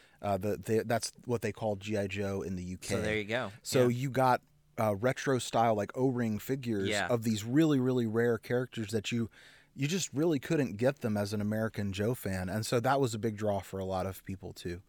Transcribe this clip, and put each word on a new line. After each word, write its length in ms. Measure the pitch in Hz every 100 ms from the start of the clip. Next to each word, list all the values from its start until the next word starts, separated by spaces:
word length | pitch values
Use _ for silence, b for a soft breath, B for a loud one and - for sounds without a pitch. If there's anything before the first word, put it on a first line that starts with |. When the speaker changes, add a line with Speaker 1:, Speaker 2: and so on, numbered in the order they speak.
| b b
Speaker 1:
Uh, 160 | 101 98
the, 180 | 104 90
the, 260 | - 110
that's 280 | 104 117 - -
what 160 | 123 117
they 120 | 110
call 240 | - 110 98
G 200 | 104 107
I 120 | 101
Joe 340 | 98 98 98
in 140 | 90 90
the 80 |
U 140 | 90 92
K. 160 | -
Speaker 2:
So 60 | 101
there 160 | 107 107
you 60 |
go. 280 | 101 120 107 -
Speaker 1:
So 200 | - 131 123
Speaker 2:
Yeah. 100 | 123
Speaker 1:
you 140 | 135
got, 300 | 123 131 123 - _ _ -
uh, 200 | 110 98
retro 420 | 123 - 147 127
style, 380 | - 120 117 104
like, 160 | 101 131
O-ring 440 | 135 120 117 104
figures 480 | - 139 120 104 98
Speaker 2:
Yeah. 180 | 104 90
Speaker 1:
of 160 | 120
these 220 | 113 104
really, 340 | 110 139 160 139
really 300 | 127 127 113
rare 300 | 113 120 113
characters 520 | - 123 127 - 104
that 220 | 110 -
you, 180 | 120 113 B B B B -
you 80 | 143
just 220 | 185 -
really 240 | 127 170 143
couldn't 400 | - 160 120 98
get 240 | 123 139
them 160 | 117 104
as 160 | 101
an 80 | 104
American 500 | 104 110 110 - 101
Joe 220 | 95 107
fan. 340 | 127 101 92 92
And 160 | 104
so 160 | 110 127
that 180 | 127 139
was 140 | 127
a 60 | 110
big 180 | 113 104
draw 240 | 107 98
for 180 | - 95
a 60 |
lot 220 | 95 95 92
of 180 | 92
people 300 | - 95 92
too. 260 | 95 90 87